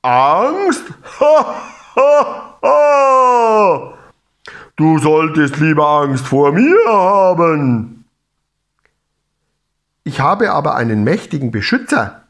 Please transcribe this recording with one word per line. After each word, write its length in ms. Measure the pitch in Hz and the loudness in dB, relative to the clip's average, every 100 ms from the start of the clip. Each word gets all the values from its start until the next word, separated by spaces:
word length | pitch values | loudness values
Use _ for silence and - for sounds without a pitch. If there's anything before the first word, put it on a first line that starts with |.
Angst? 800 | 127 127 135 165 254 359 392 262 - | 0 0 2 0 -2 -2 -4 -4 -10
<laughs> 320 | - - - | -20 -20 -2
Ha, 360 | 294 302 - - - - - - | 2 2 0 -8 -16 -20 -8 0
ha, 640 | 277 294 247 - - - | 2 2 0 -6 -16 -6
ha! 1300 | - 294 294 285 269 262 254 247 226 214 202 143 - - - _ _ _ - - - - | 0 2 2 2 2 2 2 2 2 2 2 0 -6 -20 -20 _ _ _ -20 -20 -20 -2
Du 240 | 156 160 | 2 2
solltest 580 | 147 156 160 156 143 143 | 2 2 0 0 -2 0
lieber 300 | 156 151 147 | 0 2 0
Angst 400 | 147 143 131 131 | 0 0 -4 -2
vor 240 | 135 143 | 0 2
mir 260 | 160 269 392 427 | 2 2 4 2
haben." 1160 | 208 185 202 190 170 170 156 135 117 101 - _ _ _ _ _ _ _ _ _ _ _ _ _ _ _ _ _ _ _ _ | 2 2 2 2 2 0 0 -2 -2 -6 -16 _ _ _ _ _ _ _ _ _ _ _ _ _ _ _ _ _ _ _ _
"Ich 160 | - 131 | -12 -4
habe 320 | 139 196 233 | -2 0 -2
aber 240 | - 147 120 | -2 -2 -4
einen 280 | 117 107 | -2 -2
mächtigen 480 | 107 185 - 151 127 | 0 -2 -4 -8 -6
Beschützer." 680 | 113 - 247 240 294 101 - | -6 -4 -4 -2 -4 -4 -12